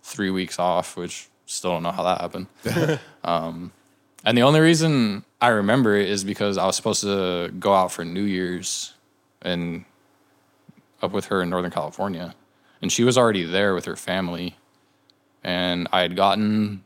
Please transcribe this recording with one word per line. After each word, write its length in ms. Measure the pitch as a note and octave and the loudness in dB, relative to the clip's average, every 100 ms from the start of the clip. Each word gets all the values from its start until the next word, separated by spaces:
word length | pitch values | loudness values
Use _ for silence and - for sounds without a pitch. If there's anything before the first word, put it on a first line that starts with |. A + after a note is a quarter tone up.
three 300 | - - G2 | -16 -4 -2
weeks 260 | F#2+ F2+ - | -2 -4 -2
off, 400 | F2+ F2 F2+ - | 0 2 -2 -6
which 320 | F2 - - _ _ | -10 -10 -18 _ _
still 260 | - F#2 | -8 -2
don't 120 | E2+ | -2
know 80 | E2+ | -2
how 120 | E2+ | -2
that 180 | E2+ F#2 | 0 0
happened. 260 | F2 F2 F#2 _ | -4 -10 -14 _
<laughs> 360 | A2 B2+ D#3+ D3 - - | -4 0 0 -2 -6 -12
Um, 480 | - E2+ E2 E2+ F2+ _ _ _ _ - G#2 | -2 -2 -2 -8 -12 _ _ _ _ -6 0
and 100 | A#2+ | 4
the 40 | |
only 160 | B2 D#3 | 6 6
reason 640 | D#3+ E3 D#3+ C#3+ A2+ G2+ - _ | 6 4 2 2 0 -2 -12 _
I 100 | A#2+ | 2
remember 460 | A2+ G2+ B2+ A#2 G2+ | 4 4 4 4 4
it 140 | F#2+ | 2
is 140 | G2+ | -2
because 340 | F#2+ G2 G#2 F#2+ | -4 -2 -2 0
I 80 | F#2 | 0
was 100 | - | 0
supposed 260 | - G#2 | -2 -2
to 500 | G#2 G2+ F#2 F2+ F2 E2+ | 0 0 0 -2 -4 -4
go 140 | G2+ G2 | 4 4
out 160 | F#2 | 4
for 120 | - | -2
New 200 | F2 F2+ | -6 -4
Year's 720 | G2+ F#2 F2+ F2+ - - - _ _ _ _ _ | -2 -2 -2 -4 -6 -8 -10 _ _ _ _ _
and 440 | F#2 F2 E2+ E2 - _ _ _ _ _ _ _ _ - _ _ | -4 -4 -4 -8 -12 _ _ _ _ _ _ _ _ -20 _ _
up 100 | G2 | -4
with 140 | G2+ - | -4 -2
her 180 | G2 | -2
in 60 | F2+ | 0
Northern 180 | F2+ F2 | -2 -2
California. 640 | F2+ D2+ - G2 E2+ F2 - _ _ _ _ | -4 -6 -6 -6 -6 -10 -14 _ _ _ _
And 100 | F#2 | -6
she 120 | - | 2
was 140 | A#2+ B2 | 4 6
already 260 | A#2 G2+ | 4 2
there 320 | E2 F2+ G2+ F#2 | 0 0 0 0
with 100 | - | -4
her 100 | - | -10
family. 580 | - F#2 F2+ F2 F2+ - _ _ _ _ _ _ _ _ | -4 -4 -2 -4 -8 -10 _ _ _ _ _ _ _ _
And 440 | F#2 F2+ F2+ F2+ F2 | -6 -2 -2 -2 0
I 60 | F#2+ | 2
had 140 | F2+ F2+ | 2 2
gotten 680 | G2 G2 G#2+ G#2+ G#2+ G2+ | 2 2 0 0 0 -4